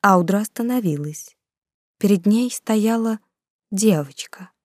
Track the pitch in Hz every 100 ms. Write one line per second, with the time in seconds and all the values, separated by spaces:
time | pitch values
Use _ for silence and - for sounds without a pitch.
0 | 202 185 170 196 214 - 233 254 196 147
1 | 147 151 - _ _ _ _ _ _ _
2 | 202 202 190 220 247 - - 220 214 226
3 | 226 220 _ _ _ _ _ 196 220 165
4 | 143 - - - 185 _